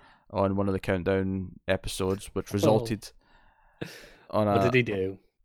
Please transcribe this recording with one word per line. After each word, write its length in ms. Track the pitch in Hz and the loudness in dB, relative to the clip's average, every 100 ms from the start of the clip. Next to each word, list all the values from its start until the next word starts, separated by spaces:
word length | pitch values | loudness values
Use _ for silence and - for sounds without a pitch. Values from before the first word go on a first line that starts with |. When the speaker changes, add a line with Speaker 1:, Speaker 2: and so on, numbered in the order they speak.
| - - _ | -20 -20 _
Speaker 1:
on 260 | - 98 | 0 0
one 140 | 98 98 | 2 0
of 60 | |
the 60 | 95 | -2
countdown 800 | - 92 87 95 95 95 92 - - | 0 -2 2 0 0 -2 -6 -10 -2
episodes, 600 | 95 95 - 95 98 - | -2 -2 -4 -2 -2 -4
which 160 | - - | -8 -4
Speaker 2:
Oh. 20 | |
Speaker 1:
resulted 580 | 101 104 110 113 107 - - _ _ _ _ _ _ - - - - - | 2 4 4 2 -6 -8 -20 _ _ _ _ _ _ -14 -14 -20 -20 -4
on 180 | 104 104 | 0 2
Speaker 2:
What 100 | 101 | 4
Speaker 1:
a 100 | 95 | 4
Speaker 2:
did 40 | |
he 80 | 127 | 4
do? 360 | 113 98 95 95 _ _ | 2 0 -2 -6 _ _